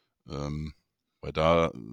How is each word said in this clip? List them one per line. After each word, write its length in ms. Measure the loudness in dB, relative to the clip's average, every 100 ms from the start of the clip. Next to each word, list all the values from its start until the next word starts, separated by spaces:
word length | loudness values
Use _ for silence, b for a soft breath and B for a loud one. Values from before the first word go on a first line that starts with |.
| _ _ -12
Ähm, 440 | -8 -6 -6 -8 -12 _ _ _ _
weil 120 | -8
da, 380 | 2 4 6 4 -2 -14